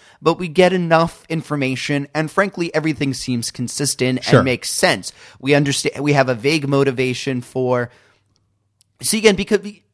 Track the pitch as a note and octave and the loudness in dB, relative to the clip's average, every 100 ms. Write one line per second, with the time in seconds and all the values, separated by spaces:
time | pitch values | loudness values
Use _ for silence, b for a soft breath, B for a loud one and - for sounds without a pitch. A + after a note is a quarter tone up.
0 | b b D3 E3+ F#3 D3 F3+ F#3 E3+ E3 | b b -2 0 -2 4 4 4 2 2
1 | E3+ - - E3 - D3 C3 B2+ - C#3+ | 2 -4 -8 -6 -4 -4 -4 -4 -4 -4
2 | C#3+ D3+ D#3 - G3 F#3 E3+ D#3 D#3 D3 | -4 -4 -4 -2 -2 -2 -4 -2 -2 -2
3 | C3+ B2+ - B2 A#2 - A#2+ - C#3+ - | -4 -4 -4 -4 -6 -8 -8 -4 -4 -2
4 | B2+ B2+ - C#3+ C3 B2 - - F#3 A2+ | -2 -2 4 4 4 -2 -4 0 0 0
5 | F2+ - B B C3 C#3+ C#3+ C3 D3 - | -4 -16 B B 2 2 2 0 -4 -4
6 | D3 C#3+ C3 A#2+ C3 D#3 C#3 C#3 C#3 B2+ | 0 2 2 2 0 0 2 2 2 2
7 | B2+ B2 - B2+ A#2+ C3 B2+ B2 A#2+ b | -2 -2 -4 -6 -6 -4 0 0 -2 b
8 | b b b _ _ _ _ _ _ - | b b b _ _ _ _ _ _ -10
9 | B2 A3 G#3+ G3 G3+ G#3 F#3+ - _ | -4 2 4 4 2 -2 -2 -18 _